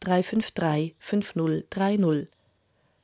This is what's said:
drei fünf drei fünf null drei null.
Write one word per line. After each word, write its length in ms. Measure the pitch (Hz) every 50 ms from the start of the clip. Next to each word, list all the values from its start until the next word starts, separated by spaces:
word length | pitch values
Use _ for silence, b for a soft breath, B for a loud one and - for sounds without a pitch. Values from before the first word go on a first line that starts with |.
drei 200 | - 180 185 180
fünf 300 | 180 - - 220 - -
drei 440 | - - 170 160 151 151 160 165 - _
fünf 360 | - - 202 208 196 - -
null 280 | 170 160 160 156 156 - _
drei 260 | - 190 196 196 208
null. 320 | 208 185 160 156 147 - - _ _ _ _ _ _ _ _ _ _ _ _ _ _